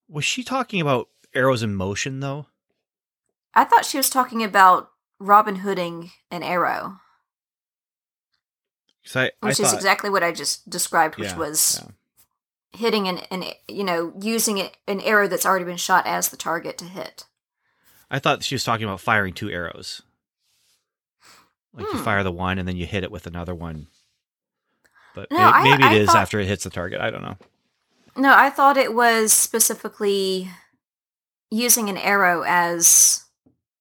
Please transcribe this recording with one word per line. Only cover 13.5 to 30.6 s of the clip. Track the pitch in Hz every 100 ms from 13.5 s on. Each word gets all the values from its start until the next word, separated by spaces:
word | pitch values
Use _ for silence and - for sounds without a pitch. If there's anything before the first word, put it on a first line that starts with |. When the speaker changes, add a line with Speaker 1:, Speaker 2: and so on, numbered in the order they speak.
| - -
Speaker 2:
you | 110
know, | 196 170 170 190
using | 208 226 226 202
it, | 180 - -
an | 196
arrow | - 214 196
that's | 170
already | 185 185
been | 175 175
shot | - 180 -
as | 175 175
the | -
target | - 170 - -
to |
hit. | 175 185 - - - _ _ _ _ _ _ _ _
Speaker 1:
I | 131
thought | 160 131
she | -
was | 135
talking | - 113
about | 110 95
firing | - 110 95
two | 85 104
arrows. | 87 85 - - - - _ _ _ _ _ _ _ _ _ _ _ _ _ _ _ _
Like, | - 427
you | 302
Speaker 2:
Hmm. |
Speaker 1:
fire | 117 101
the | 95
one | 87 92 95
and | 92
then | 90
you | 82
hit | 104
it | 90
with | 92 90
another | 85 87
one. | 87 82 78 76 _ _ _ _ _ _ _ _ _ _ _ _ -
But | -
Speaker 2:
No, | 320
Speaker 1:
may-, |
Speaker 2:
I, | 370 -
Speaker 1:
maybe | 359 135
it | -
Speaker 2:
I |
Speaker 1:
is | 107 104
Speaker 2:
thought | -
Speaker 1:
after | 95 107
it | 95
hits | 101
the | 92
target. | 92 87 -
I | 110
don't | -
know. | 87 92 _ _ _ _ _ _ _ -
Speaker 2:
No, | 277
I | 208 269
thought | 277 277 269
it | 254
was | 226 240 226 220
specifically | - - 226 - 220 214 - 208 202 190 185 185 175